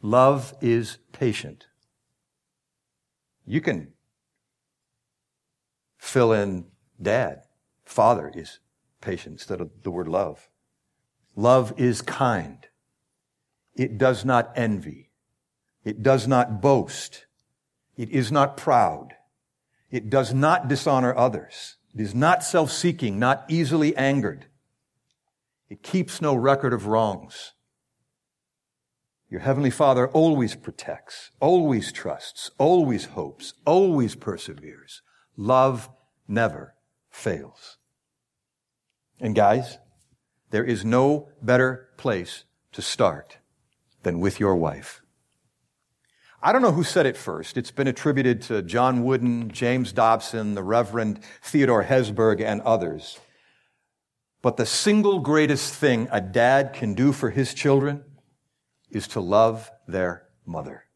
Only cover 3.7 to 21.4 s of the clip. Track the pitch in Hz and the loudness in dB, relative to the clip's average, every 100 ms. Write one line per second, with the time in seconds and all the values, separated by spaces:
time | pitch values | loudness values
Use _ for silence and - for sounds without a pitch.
3.7 | 98 73 _ _ _ _ _ _ _ _ | -6 -8 _ _ _ _ _ _ _ _
4.7 | _ _ _ _ _ _ _ _ _ _ | _ _ _ _ _ _ _ _ _ _
5.7 | _ _ _ - 131 120 107 101 92 87 | _ _ _ -4 2 4 4 0 -6 -12
6.7 | _ _ _ 95 113 101 69 _ _ _ | _ _ _ -2 -2 -2 -8 _ _ _
7.7 | _ _ - 110 110 73 82 78 - _ | _ _ 0 2 2 -4 -14 -16 -20 _
8.7 | _ _ _ - 90 - 73 - 92 90 | _ _ _ -10 -10 -10 -18 -12 -10 -10
9.7 | - 98 87 80 90 90 73 _ _ _ | -10 -10 -8 -4 -2 -2 -6 _ _ _
10.7 | _ _ _ _ _ _ - 113 131 117 | _ _ _ _ _ _ 0 4 6 4
11.7 | - 123 110 - - 131 107 - - - | 0 0 0 -6 -2 0 0 -4 -14 -20
12.7 | _ _ _ _ _ _ _ _ _ _ | _ _ _ _ _ _ _ _ _ _
13.7 | - 131 107 131 123 117 123 117 - 117 | -4 -4 2 2 2 2 2 2 -2 -2
14.7 | 101 76 69 _ _ _ _ _ _ _ | -2 -6 -18 _ _ _ _ _ _ _
15.7 | _ 110 110 113 135 113 131 120 107 135 | _ -10 -2 2 2 2 0 0 0 2
16.7 | 135 - - - - _ _ _ _ _ | 2 0 -10 -16 -18 _ _ _ _ _
17.7 | _ _ - 113 139 117 147 139 - - | _ _ -12 -4 -2 0 2 2 0 2
18.7 | 123 104 - - - _ _ _ _ _ | 2 2 -2 -14 -20 _ _ _ _ _
19.7 | _ _ 127 107 135 123 131 151 160 127 | _ _ -10 0 0 2 2 2 2 0
20.7 | 139 160 135 123 127 123 107 | -2 0 2 2 2 0 0